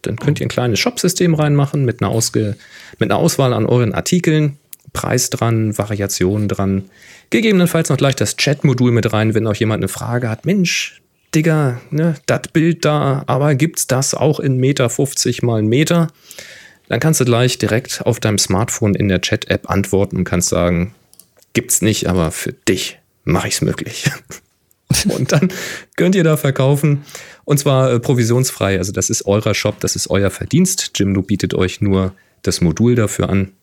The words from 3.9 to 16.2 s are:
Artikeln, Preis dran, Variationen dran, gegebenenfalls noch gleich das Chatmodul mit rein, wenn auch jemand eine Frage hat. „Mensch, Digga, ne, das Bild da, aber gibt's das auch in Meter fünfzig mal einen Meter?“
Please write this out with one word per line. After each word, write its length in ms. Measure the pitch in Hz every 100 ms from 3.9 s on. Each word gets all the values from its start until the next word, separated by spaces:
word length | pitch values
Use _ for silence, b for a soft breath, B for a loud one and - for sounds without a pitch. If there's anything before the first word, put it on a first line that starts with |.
| -
Artikeln, 600 | - 175 170 156 151 143 _ - -
Preis 380 | - - 123 -
dran, 440 | - 117 113 110 104
Variationen 720 | 104 104 98 - 92 104 104
dran, 380 | 98 98 95 95 B B B B
gegebenenfalls 580 | 226 220 196 170 165 160
noch 80 | 131
gleich 180 | 139 131
das 220 | 107 -
Chatmodul 540 | - 131 147 123 123
mit 200 | 117 110
rein, 220 | 107 110
wenn 140 | 107 110
auch 80 | 101
jemand 260 | 110 107
eine 60 | 95
Frage 420 | - 113 120 123
hat. 160 | 110 151
„Mensch, 560 | 202 170 - - - _ _ _
Digga, 480 | 160 160 156 143 120 -
ne, 260 | 147 165 156 -
das 160 | 123 -
Bild 320 | 170 165 165 156
da, 380 | 151 139 135 -
aber 300 | 131 147 135
gibt's 320 | 160 - -
das 260 | 127 131
auch 260 | - 135 147
in 180 | 139 127
Meter 340 | 131 139 123
fünfzig 500 | - 143 - 135 120
mal 160 | 120 113
einen 120 | 107
Meter?“ 380 | 123 156 175 165 B